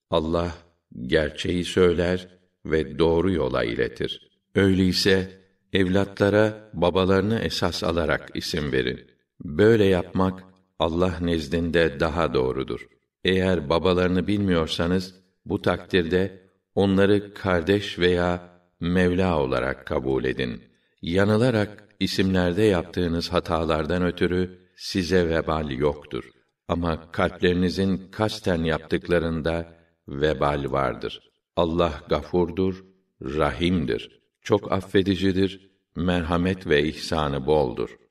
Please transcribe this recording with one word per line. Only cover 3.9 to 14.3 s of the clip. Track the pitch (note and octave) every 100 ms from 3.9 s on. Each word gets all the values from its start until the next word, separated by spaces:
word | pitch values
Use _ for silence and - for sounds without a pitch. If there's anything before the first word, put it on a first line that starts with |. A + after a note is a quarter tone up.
| - - - _ _ _ -
Öyleyse | G2 F#2+ F#2 E2+ G#2 F#2+ F#2 F#2+ _ _ _
evlatlara | F#2+ F#2 F#2+ G2 G2 G2+ G2+ A2 A2 G#2+
babalarını | - F2 F2 F#2 F#2+ G2 A2
esas | E2+ - F#2 -
alarak | F#2 E2+ D#2 C#2+ C2
isim | C2 - E2 D2
verin. | C2 B1 B1+ - _ _ -
Böyle | - D2+ G#2+ A#2 G2
yapmak | F2+ F2 F2+ F#2 F#2 - _ _ -
Allah | E2 E2 F#2 E2+
nezdinde | F2 E2+ C#2+ E2+ E2+ E2+ E2 E2
daha | E2 D#2+ D#2
doğrudur. | C2 B1+ B1 B1+ A#1+ - _ _ _
Eğer | F#2 F#2 F#2 F2+ C#2+
babalarını | E2 E2 F2+ F#2 F#2
bilmiyorsanız | E2+